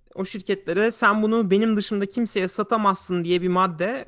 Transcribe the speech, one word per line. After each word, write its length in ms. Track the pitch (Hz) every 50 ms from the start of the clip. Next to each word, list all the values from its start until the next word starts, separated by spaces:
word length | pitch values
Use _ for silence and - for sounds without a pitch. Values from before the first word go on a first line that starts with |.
| _ _ -
o 100 | - 190
şirketlere 680 | - - 196 - - 196 196 - - 170 190 214 226
"Sen 320 | 214 - 233 202 214 220 214
bunu 280 | 214 226 233 214 180
benim 260 | 190 202 226 226 214
dışında 300 | 196 190 - 214 202 202
kimseye 420 | 196 - 247 233 - - 202 185 185
satamazsın." 760 | - - 208 - 233 220 214 196 185 - - - 180 175 170
diye 180 | 170 180 180 175
bir 60 | 185
madde 580 | 180 185 190 185 165 156 175 208 254 269 -